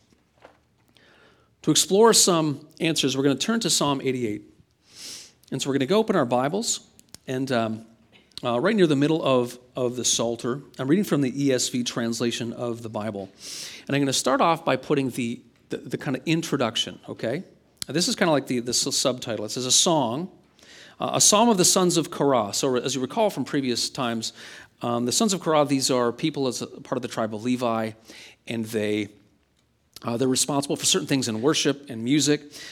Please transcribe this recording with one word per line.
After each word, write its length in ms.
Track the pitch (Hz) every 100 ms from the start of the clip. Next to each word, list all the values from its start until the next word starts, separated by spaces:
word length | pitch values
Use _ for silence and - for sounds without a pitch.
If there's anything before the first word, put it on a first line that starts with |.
| _ _ _ _ - _ _ _ _ _ _ _ _ _ _ _
To 80 | -
explore 420 | 147 - 190 226
some 540 | - 202 170 151 135 - -
answers, 380 | 160 156 139 131
we're 60 |
gonna 120 | 143 135
turn 260 | - 226
to 80 | 170
Psalm 320 | - 147 139
eighty-eight. 400 | 135 127 113 104 - _ _ _ _ - - - - _ _
And 100 | 135
so 80 | 143
we're 60 | 139
gonna 100 | 135
go 120 | 208
open 160 | 220 196
our 100 | 120
Bibles, 560 | 123 135 196 233 - - - _ - -
and, 260 | 131 135
um, 340 | 120 113 110 - _ _ - _ -
uh, 160 | 127 120
right 160 | 180 220
near 100 | 170
the 100 | 139
middle 300 | 147 156 -
of, 320 | 127 120 - - -
of 200 | 123 123
the 100 | 123
Psalter, 560 | - 117 113 123 143 - -
I'm 100 | 131
reading 160 | 185
from 180 | 196 147
the 240 | 131 131 139
E 60 |
S 180 | 127 -
V 140 | 123
translation 720 | 120 131 117 113 120 117 117
of 300 | 120 120 117
the 60 | 113
Bible. 420 | 110 107 101 95 - - - - - -
And 80 | 139
I'm 60 |
gonna 120 | 139
start 280 | 127 254 269
off 220 | 180 165
by 120 | - 131
putting 340 | - 143 135
the, 320 | 135 117 120 - _ _
the, 80 | -
the 200 | - 135
kind 180 | 151 127
of 60 | -
introduction, 720 | 160 160 139 113 107 - 92 -
okay? 340 | 110 113 147 - _ _ _ -
This 200 | 131 -
is 80 | -
kinda 160 | 180
like 140 | 143 -
the, 140 | 123
the 100 | 120
s-, 260 | 117 139 -
subtitle. 480 | 135 123 120 104
It 60 | 104
says, 160 | 127 127
"A 60 |
song, 580 | 120 185 160 120 127 190 - _ _ - - - -
uh, 120 | - 139
a 40 |
psalm 300 | - 208 240
of 80 | 196
the 80 | 160
sons 320 | 196 180 160
of 140 | 147
Korah." 420 | - 143 127 101
So 140 | - 139
re-, 140 | 123
as 120 | 131
you 80 | 131
recall 300 | 127 233 208
from 120 | 147
previous 460 | 123 147 131 113 -
times, 440 | - 120 113 - - - - - _
um, 220 | 120 120 120
the 60 |
sons 220 | - 220
of 80 | 185
Korah, 240 | 170 156 139
these 240 | 135 127
are 220 | 127 120
people 360 | 117 156 147 131
as 140 | 113
a 60 | 120
part 300 | - - 131
of 40 |
the 60 | 120
tribe 260 | - 110
of 100 | 107
Levi, 500 | 120 123 120 113 110 107 - - - - -
and 200 | 117 110
they, 440 | 110 107 107 104 - _ _ _ _ _ _ _ -
uh, 120 | 117 117
they're 120 | 131
responsible 480 | 127 - 143 - 160
for 100 | -
certain 220 | 185 147
things 200 | 139 117
in 140 | 110
worship 480 | 135 147 151 139 -
and 140 | 110
music. 400 | 117 147 139 147 - - -